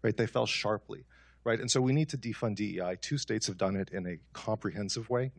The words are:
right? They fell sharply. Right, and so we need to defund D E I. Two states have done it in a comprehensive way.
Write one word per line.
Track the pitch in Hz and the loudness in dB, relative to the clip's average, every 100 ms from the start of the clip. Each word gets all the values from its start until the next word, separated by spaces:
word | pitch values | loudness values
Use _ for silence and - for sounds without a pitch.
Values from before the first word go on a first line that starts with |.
right? | 113 104 | 0 4
They | 110 | 2
fell | 123 110 | 2 2
sharply. | - 104 104 - 135 - - - _ | 0 0 -2 -4 -14 -14 -20 -20 _
Right, | 117 113 | 0 2
and | 123 | 2
so | 131 | 4
we | 127 | 4
need | 143 151 | 4 2
to | 135 | -2
defund | 117 - 113 101 | -6 -2 -2 0
D | 104 90 | -2 -2
E | |
I. | 90 90 | -4 -4
Two | - 143 | -2 -2
states | - 110 - | 0 0 0
have | 90 | 0
done | 95 98 | 0 0
it | 95 | -2
in | 98 90 | -4 -4
a | 82 - | -6 -10
comprehensive | - - 110 202 151 98 117 113 | -8 -4 -2 -2 -2 -4 -4 0
way. | 123 131 | 0 0